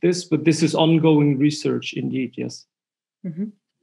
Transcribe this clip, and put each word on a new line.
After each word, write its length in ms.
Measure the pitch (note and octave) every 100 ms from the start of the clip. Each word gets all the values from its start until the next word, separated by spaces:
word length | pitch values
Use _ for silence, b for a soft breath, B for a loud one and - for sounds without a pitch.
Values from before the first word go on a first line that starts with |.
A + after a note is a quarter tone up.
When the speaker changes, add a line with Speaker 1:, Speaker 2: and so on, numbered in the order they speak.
Speaker 1:
this. 220 | F3 F3+
But 200 | - D3+
this 180 | D#3 D#3
is 120 | D#3+
ongoing 640 | - D#3+ D#3+ D#3+ D3 D3 C3
research 560 | D3 D3 C#3 A#2+ -
indeed, 400 | - C3 B2+ B2 B2
yes. 300 | B2 - _ _ _ _ _ _ F#3
Speaker 2:
Mm-hmm. 200 | D#3+ G#3+ _ _ _